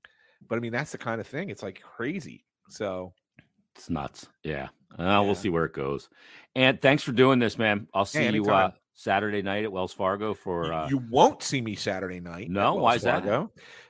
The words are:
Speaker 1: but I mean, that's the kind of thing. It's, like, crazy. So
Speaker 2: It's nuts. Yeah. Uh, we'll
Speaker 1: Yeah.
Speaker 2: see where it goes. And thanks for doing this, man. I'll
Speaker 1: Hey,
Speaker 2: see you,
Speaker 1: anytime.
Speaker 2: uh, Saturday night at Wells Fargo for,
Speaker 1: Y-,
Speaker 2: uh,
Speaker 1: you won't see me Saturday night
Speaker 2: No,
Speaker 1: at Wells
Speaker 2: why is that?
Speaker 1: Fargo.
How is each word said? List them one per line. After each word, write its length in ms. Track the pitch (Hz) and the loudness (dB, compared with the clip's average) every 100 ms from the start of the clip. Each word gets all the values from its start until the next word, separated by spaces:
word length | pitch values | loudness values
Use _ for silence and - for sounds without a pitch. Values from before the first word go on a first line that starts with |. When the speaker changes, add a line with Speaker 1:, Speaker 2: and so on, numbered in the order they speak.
| - _ _ _ - | -20 _ _ _ -6
Speaker 1:
but 80 | 117 | -6
I 20 | |
mean, 120 | 120 | -4
that's 200 | 117 147 | -4 -6
the 60 | - | -8
kind 240 | - 113 | -6 -6
of 60 | 101 | -6
thing. 240 | 135 190 | -8 -10
It's, 100 | 101 | -10
like, 180 | 101 - | -12 -12
crazy. 640 | - - 120 185 101 55 _ _ _ | -18 -8 -6 -6 -10 -16 _ _ _
So 440 | - 104 92 92 - _ _ _ _ _ - | -8 -6 -6 -10 -14 _ _ _ _ _ -20
Speaker 2:
It's 140 | - | -6
nuts. 380 | 82 69 - - _ | -6 -6 -10 -20 _
Yeah. 260 | 80 73 65 - _ - | -8 -8 -8 -14 _ -4
Uh, 220 | 87 101 | 2 4
we'll 60 | 101 | 4
Speaker 1:
Yeah. 60 | |
Speaker 2:
see 160 | 98 107 | 2 0
where 160 | 82 78 | 0 0
it 80 | |
goes. 360 | 73 69 69 - _ - - - - | -2 -6 -6 -10 _ -20 -20 -10 2
And 260 | 131 120 | 2 4
thanks 220 | 135 143 | 4 4
for 80 | - | 2
doing 260 | 120 131 131 | 4 6 6
this, 180 | 117 - | 2 2
man. 300 | 110 104 - | 0 0 -2
I'll 120 | 95 98 | -2 -2
Speaker 1:
Hey, 40 | |
Speaker 2:
see 120 | 151 | 0
you, 60 | 143 | 0
Speaker 1:
anytime. 440 | 107 101 101 95 | 0 2 4 2
Speaker 2:
uh, 0 | - _ _ | -2 _ _
Saturday 460 | - 98 104 104 | 0 0 0 -2
night 220 | 95 101 | -2 -4
at 80 | 110 | -4
Wells 200 | 95 92 | -4 -6
Fargo 420 | - 95 101 107 98 | -2 -2 0 -4 -6
for, 340 | - 87 82 | -4 -4 -2
Speaker 1:
Y-, 60 | 80 | -2
Speaker 2:
uh, 120 | 78 | -2
Speaker 1:
you 120 | 135 117 | -4 0
won't 320 | 123 220 - | 6 6 6
see 160 | - 139 | -4 -4
me 120 | 113 101 | -4 -6
Saturday 440 | - 95 92 90 | -4 -4 -6 -8
night 300 | 87 85 85 | -10 -12 -4
Speaker 2:
No, 100 | 95 | 2
Speaker 1:
at 40 | 110 190 | 2 4
Wells 60 | |
Speaker 2:
why 120 | 123 120 | 4 4
is 60 | |
that? 220 | - 147 | 2 0
Speaker 1:
Fargo. 280 | 101 113 214 - - - - | 0 0 -2 -10 -20 -20 -16